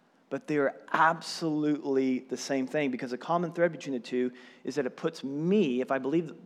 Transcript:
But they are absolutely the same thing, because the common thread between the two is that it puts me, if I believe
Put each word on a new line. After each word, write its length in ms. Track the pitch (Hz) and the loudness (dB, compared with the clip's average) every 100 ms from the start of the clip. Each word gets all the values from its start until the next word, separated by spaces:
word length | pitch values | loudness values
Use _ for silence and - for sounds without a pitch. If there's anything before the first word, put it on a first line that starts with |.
| _ _ - | _ _ -8
But 160 | 135 - | -8 -2
they 120 | 147 | 2
are 180 | 135 - - | 2 -2 -2
absolutely 1300 | 156 160 170 - - 165 151 151 143 143 135 131 127 - | 4 4 4 -4 -4 -2 0 2 0 2 2 2 0 -2
the 80 | 123 | -6
same 320 | - 139 131 | -2 -2 0
thing, 240 | 151 143 | 0 0
because 200 | 123 131 | -2 -4
the 60 | 123 | -6
common 360 | - 170 170 | -2 0 0
thread 180 | 170 170 | 2 0
between 220 | 151 147 | 0 -6
the 60 | 127 | -6
two 320 | - 127 123 123 - - - | -2 0 0 -2 -20 -14 -6
is 100 | 139 | -2
that 100 | 123 | -2
it 120 | - | -2
puts 260 | 160 165 | -6 -4
me, 560 | 131 143 165 214 156 123 | -6 -2 2 4 4 2
if 100 | 127 | 0
I 100 | 135 | 0
believe 340 | 131 165 160 - | 0 0 -2 -8